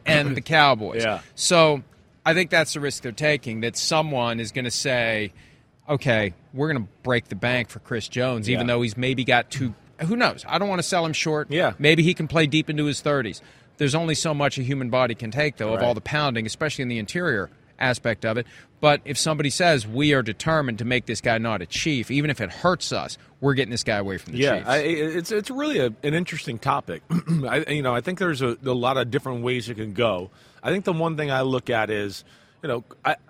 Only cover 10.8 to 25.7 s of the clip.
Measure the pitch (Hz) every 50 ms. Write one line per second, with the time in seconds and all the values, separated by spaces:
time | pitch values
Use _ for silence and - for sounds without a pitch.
10.8 | 165 - - 180 165 160 151 - - 165 156 151 147 - 143 160 180 135 110 -
11.8 | 139 147 165 165 165 165 180 - 165 147 - 165 160 147 127 156 151 - 156 147
12.8 | 151 147 139 - - 151 147 139 127 107 85 - - - - - - _ _ -
13.8 | 151 139 127 160 170 165 160 - - 170 151 147 143 139 - - 131 120 143 139
14.8 | 131 120 113 127 127 120 117 - 120 110 107 131 151 151 - - 113 107 110 -
15.8 | 123 120 123 120 - - 147 151 151 143 123 113 110 110 - - 160 151 - -
16.8 | 139 123 120 113 107 98 - 180 175 175 131 104 92 - - _ _ _ _ -
17.8 | - 131 123 - - 120 110 - - 113 110 123 117 - - - - _ _ -
18.8 | - 151 147 143 - 135 143 - - 160 156 147 156 147 - - 180 175 160 135
19.8 | 101 107 110 127 147 151 143 135 120 107 107 - - 160 160 160 143 127 117 101
20.8 | 120 117 123 123 117 - 117 - - 120 113 113 113 117 110 98 90 - - -
21.8 | - 165 151 127 107 - 123 139 147 151 139 - 110 90 - - - - - -
22.8 | - - 131 104 71 65 - - - - _ - - 139 139 127 135 107 120 110
23.8 | - - 110 101 101 98 95 90 - - 82 117 135 143 120 95 92 107 127 151
24.8 | 147 151 170 156 151 160 160 175 170 - 226 208 208 - 262 262 285 302